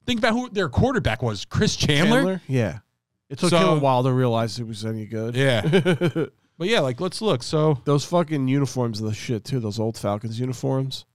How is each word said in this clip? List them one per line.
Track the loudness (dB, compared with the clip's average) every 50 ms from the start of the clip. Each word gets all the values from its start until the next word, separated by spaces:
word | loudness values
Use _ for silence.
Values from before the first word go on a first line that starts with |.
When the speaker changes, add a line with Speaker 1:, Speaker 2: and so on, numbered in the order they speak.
| -4
Speaker 1:
think | -4 -2 2
about | 2 2
who | 2 2 -2 -4
their | -2 -2 -2 0
quarterback | 2 2 2 4 2 2 0 0 -2 0
was, | -2 -2 -4 -4 -8
Chris | -4 0 0 2 2 2
Chandler. | 0 2 2 4 4 4 4 4 4
Speaker 2:
Chandler? | 2 2 -2 -4 -4
Yeah. | -2 0 0 0 0 -2 -6 -14 _ _ _ _ _ _ _ _ -14
It | -6 -2
took | 0 2
Speaker 1:
So | 4 4
Speaker 2:
him | 4 4 4 4
a |
while | 4 4 4 4 4
to | 2
realize | 2 2 2 2 2 0 0 -2 -4 -8
it | -10
was | -10 -10 -8 -6
any | -6 -6 -6 -8
good. | -8 -8 -6 -6 -4 -2
Speaker 1:
Yeah. | 0 2 2 2 2 2 2 2 2 4 2 0 2 0 -2 0 -2 -4 -4
Speaker 2:
<laughs> | _ _ _ _ _ -6
Speaker 1:
But | -2 0
yeah, | 0 2
like, | 0 0 -2 -2
let's | -4 -6 -4 -2
look. | 0 0 0 0
So | -2 -2 0 2 2 2 2 0 0
Speaker 2:
Those | 0 0 0 0
fucking | 0 0 0 0 0 0 -2 0
uniforms | 2 2 2 0 0 -2 -2 -2 -2 -2 -4
are | -4
the | -4 -6
shit, | -6 -4 -4 -4 -4
too, | -4 -4 -6 -4
those | -4 -4 -4 -2
old | -4 -4 -4
Falcons | -4 -4 -4 -2 -2 -4 -8 -6 -4
uniforms. | -4 -4 -4 -4 -4 -2 -2 -2 -2 -4 -6 -10 -14 _